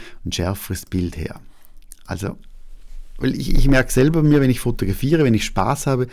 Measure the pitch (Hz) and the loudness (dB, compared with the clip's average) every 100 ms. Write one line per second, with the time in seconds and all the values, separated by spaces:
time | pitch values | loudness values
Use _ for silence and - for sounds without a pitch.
0 | - - 90 - 87 101 - 92 - 92 | -12 -12 -8 -4 -4 -4 -6 -10 -6 -4
1 | 87 82 - - - - - - - - | -4 -6 -10 -10 -18 -20 -20 -20 -20 -18
2 | - 87 95 - - - - - - - | -12 -8 -8 -10 -16 -18 -18 -16 -14 -14
3 | - - 131 - - - 135 131 - 127 | -14 -6 -4 -2 2 6 6 6 4 4
4 | 143 165 151 147 131 123 123 113 95 98 | 4 4 4 4 4 2 -2 -2 -2 -2
5 | 139 165 135 107 - - 98 139 143 127 | 0 2 4 2 0 -2 0 0 0 -2
6 | 123 | -2